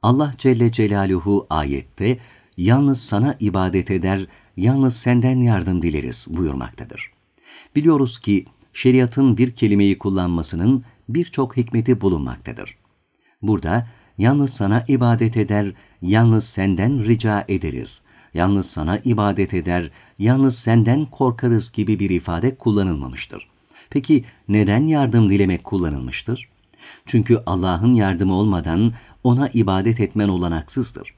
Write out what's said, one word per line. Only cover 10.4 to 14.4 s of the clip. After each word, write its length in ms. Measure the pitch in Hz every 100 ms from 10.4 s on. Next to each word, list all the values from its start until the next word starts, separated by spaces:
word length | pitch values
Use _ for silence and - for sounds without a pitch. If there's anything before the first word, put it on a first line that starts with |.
| 82 82 101 135 117 _ -
birçok 480 | 131 175 - 127 127
hikmeti 440 | 117 120 113 151
bulunmaktadır. 760 | 98 85 65 60 - 60 50 - _ _ _ _ _ _
Burada 460 | 107 101 80 107 117 _ _ -
"yalnız 320 | 110 143